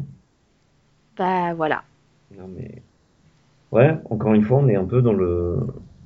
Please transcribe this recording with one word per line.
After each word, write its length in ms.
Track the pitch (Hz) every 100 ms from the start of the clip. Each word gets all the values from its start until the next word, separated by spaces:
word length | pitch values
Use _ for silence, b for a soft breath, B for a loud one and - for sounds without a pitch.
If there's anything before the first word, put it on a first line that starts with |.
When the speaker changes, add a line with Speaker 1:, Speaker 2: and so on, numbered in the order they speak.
| - - _ _ _ _ _ _ _ _ _ -
Speaker 1:
Bah, 380 | 185 185 175
voilà. 280 | 165 151 127 - _ _ _ _ 98
Speaker 2:
Non, 120 | 95
mais, 280 | 87 - - - _ _ _ _ _ _ _ _
ouais, 240 | 110 143 160 -
encore 240 | 107 110
une 80 | 107
fois, 160 | 107 135
on 100 | 135
est 80 | 98
un 80 |
peu 160 | 92 123
dans 100 | 120
le, 440 | 95 90 87 87 90 - - - -